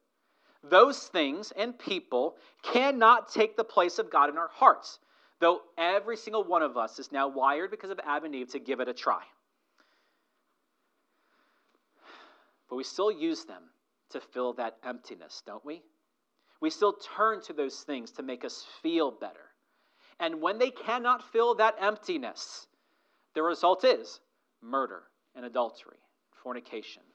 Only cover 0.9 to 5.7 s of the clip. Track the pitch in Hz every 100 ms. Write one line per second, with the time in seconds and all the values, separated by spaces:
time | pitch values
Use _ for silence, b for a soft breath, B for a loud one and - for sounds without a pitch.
0.9 | 262 - 180 139 160 214 180 240 247 -
1.9 | 185 - 123 156 - b b - 240 277
2.9 | 262 226 240 220 233 220 - 220 - 180
3.9 | 202 214 160 143 151 165 - 254 - -
4.9 | - b b b _ 170 180 -